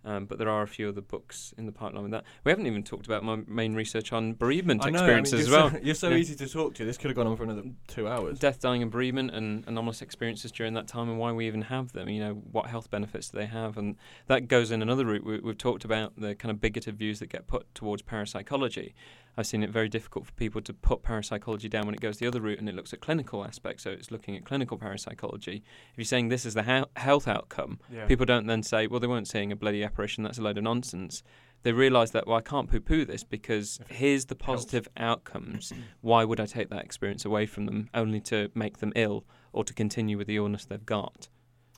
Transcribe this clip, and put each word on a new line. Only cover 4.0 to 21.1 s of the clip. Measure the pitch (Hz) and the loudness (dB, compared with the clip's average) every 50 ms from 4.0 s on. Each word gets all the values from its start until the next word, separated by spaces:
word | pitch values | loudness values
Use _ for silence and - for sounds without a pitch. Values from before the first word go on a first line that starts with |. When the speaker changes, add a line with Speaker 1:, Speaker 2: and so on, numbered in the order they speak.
| 107 - 120 | -4 -2 -2
Speaker 1:
on | 113 113 110 113 | 0 0 -2 0
bereavement | - 117 123 143 180 185 170 123 104 - | 0 2 2 2 2 4 2 2 4 2
Speaker 2:
I | - | 2
know, | 160 175 | 2 4
I | 180 | 6
mean, | 151 120 | 8 8
Speaker 1:
experiences | 113 - 139 123 117 - | 6 6 4 4 4 6
Speaker 2:
you're | 123 143 | 8 10
Speaker 1:
as | 156 156 | 10 10
well. | 143 | 8
Speaker 2:
so, | 156 | 6
<laughs> | 135 - | 2 0
you're | 147 156 | 0 0
so | - - 175 | 2 4 4
Speaker 1:
Yeah. | 170 | 6
Speaker 2:
easy | 165 170 165 147 | 6 4 2 -2
to | 139 135 | -6 -8
talk | 135 - 160 156 - - | -6 -2 0 0 0 -2
to. | - 113 | -2 -4
This | 113 127 - | -4 -4 -2
could | - 135 | -4 -2
have | 123 | 2
gone | 123 117 | 2 2
on | 113 113 | 2 2
for | 110 117 | -2 -4
another | 113 110 104 98 127 131 - - | -4 -4 -6 -8 -10 -12 -12 -14
two | - - - 110 | -10 -6 -4 -2
hours. | 107 123 117 95 80 143 | -2 -2 -2 -2 -2 -2
Speaker 1:
Death, | 127 147 139 131 - | 2 2 0 2 2
dying, | - 127 123 120 120 | 0 2 2 2 0
and | 113 | 0
bereavement, | 110 120 127 127 127 135 131 127 | 0 0 0 0 0 -2 -2 -2
and | 80 110 110 107 107 110 120 | -2 -4 -2 -2 -4 -4 -4
anomalous | - 113 113 113 117 113 - 120 | -4 -4 -2 -2 -2 -4 -6 -12
experiences | - - - 120 117 110 107 - 120 | -14 -6 -4 -4 -4 -4 -6 -10 -12
during | - - 113 110 113 | -6 -4 -4 -2 -2
that | 110 107 | -4 -6
time, | - - 120 120 117 | -6 -6 -4 -4 -2
and | 113 | -2
why | 113 117 117 | -2 0 0
we | 117 113 113 | 0 0 -2
even | 110 107 110 104 | -2 -2 -2 -4
have | 107 131 131 131 123 - | -2 -4 -4 -4 -6 -8
them. | - 92 98 | -8 -6 -4
You | 104 107 | -2 -2
know, | 107 104 104 | -2 -4 -4
what | 104 104 110 110 110 - | -6 -10 -2 -2 -2 -2
health | 120 120 113 - - | -2 -6 -8 -6 -4
benefits | - 104 101 101 - 107 - - | -4 -4 -2 -4 -6 -8 -8 -6
do | - 101 | -6 -6
they | 104 | -6
have? | 107 113 113 113 107 104 110 | -4 -4 -4 -6 -4 -4 -4
And | 104 104 104 - - - - - - | -4 -4 -6 -6 -14 -20 -20 -18 2
that | - 135 127 123 | 2 2 2 4
goes | 117 135 123 117 107 | 6 6 6 6 6
in | 117 110 110 | 2 0 2
another | 113 127 135 131 | 2 2 2 4
route. | 113 107 104 - | 2 2 0 0
We, | 107 107 107 | -4 -6 -4
we've | - 113 107 | -4 -6 -6
talked | - - 123 107 98 - | 0 0 0 0 0 0
about | 107 110 110 110 - - | 0 0 0 0 -4 -6
the | - 107 104 101 | -6 -6 -6 -6
kind | - - 113 | -4 -4 -4
of | 107 104 | -2 0
bigoted | - 110 107 120 - 113 104 101 | 0 0 0 0 -6 -6 -6 -4
views | 110 107 107 | -2 -4 -2
that | 104 107 - | -4 -8 -8
get | - 85 - | -8 -10 -4
put | - - - - _ _ | -2 -4 -4 -4 _ _
towards | - 110 104 104 101 - | -6 -4 -4 -4 -4 -4
parapsychology. | - 117 107 104 104 - 98 101 - 143 135 135 117 - - - - - - - - - - - _ _ | -6 -4 -4 -4 -4 -6 -10 -6 -2 0 0 0 0 -2 -6 -10 -12 -14 -20 -20 -20 -20 -20 -20 _ _
I've | - 104 | -4 -4
seen | - - 107 107 | -2 0 0 0
it | 101 | 2
very | 107 113 110 107 | 2 2 2 2
difficult | 110 110 - - - - - | 0 -4 -6 -6 -10 -10 -10
for | - | -8
people | - - 120 110 107 110 | -6 -4 -4 -2 -2 -6
to | 104 - - | -8 -8 -12
put | - - - 127 - - | 2 4 4 4 4 0
parapsychology | - | -2